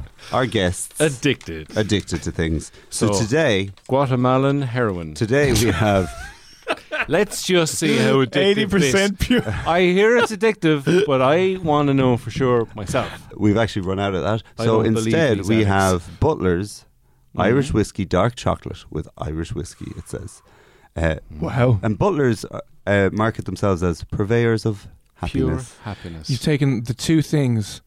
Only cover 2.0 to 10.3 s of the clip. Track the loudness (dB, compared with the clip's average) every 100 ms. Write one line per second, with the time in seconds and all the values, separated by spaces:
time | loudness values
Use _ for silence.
2 | -2 -6 -4 -2 -2 -2 -6 -16 -12 -2
3 | 0 0 0 0 2 0 -2 -10 -4 -2
4 | 0 0 2 2 2 0 -2 -2 -2 -2
5 | -6 -4 0 2 2 2 0 2 2 2
6 | 0 -6 -16 -18 -20 -12 -8 -8 -6 -6
7 | -2 0 0 -4 0 2 2 0 0 2
8 | 4 2 2 2 2 2 2 2 2 2
9 | 2 0 0 0 0 -4 0 2 2 4
10 | 4 4 2